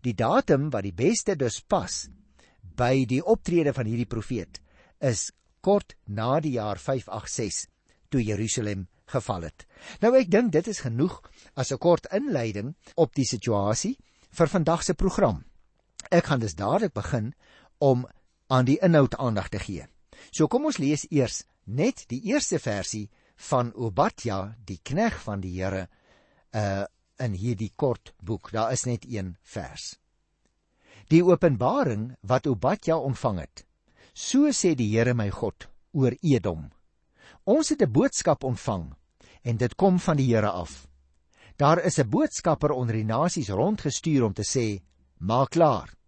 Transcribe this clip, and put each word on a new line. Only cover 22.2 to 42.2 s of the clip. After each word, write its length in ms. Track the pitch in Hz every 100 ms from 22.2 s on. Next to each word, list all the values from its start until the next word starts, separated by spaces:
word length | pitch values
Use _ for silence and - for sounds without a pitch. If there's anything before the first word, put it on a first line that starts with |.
eerste 380 | 220 277 - 165
versie 500 | - 101 92 113 101 _ _ _ -
van 240 | 135 120
Obadja, 840 | 107 117 95 185 - 117 98 98 110 104
die 140 | 92
kneg 380 | - 143 226 -
van 180 | - 101
die 120 | 92 90
Here, 260 | 92 95 92 _ _ _ _ _ _
uh, 320 | 113 104 98 101 _ _ _
in 140 | 127
hierdie 380 | 95 113 107 107 -
kort 380 | 143 113 - _
boek. 300 | 87 107 -
Daar 200 | 110 113
is 140 | 123 127
net 200 | 117 -
een 300 | 110 95 85
vers. 560 | _ 110 73 - - - _ _ _ _ _ _ _ _ _ - -
Die 140 | 160
openbaring 920 | 175 170 175 120 123 254 208 104 117 127
wat 260 | 98 127 151
Obadja 500 | 113 131 202 - 165
ontvang 420 | 135 131 131 92
het. 260 | 73 - _ _ _ _ -
So 360 | - - 262 294
sê 240 | - 185 143
die 160 | 107
Here 200 | 110 120
my 160 | 120 104
God 380 | - 107 - - - _
oor 220 | 151 127 127
Edom. 480 | 170 127 95 80 71 _ _ _ _ _ - -
Ons 260 | - 269 311
het 120 | 294
'n 100 | 185
boodskap 520 | 113 269 - 185 143
ontvang 520 | 131 117 - 98 71 - _ _ - -
en 140 | 123 113
dit 180 | 123 -
kom 240 | 190 180
van 180 | - 151
die 100 | 131
Here 180 | 113 104
af. 380 | 90 82 - - _ _ _ _ _ - -
Daar 220 | 143 170
is 160 | 175 -
'n 100 | 120
boodskapper 640 | 147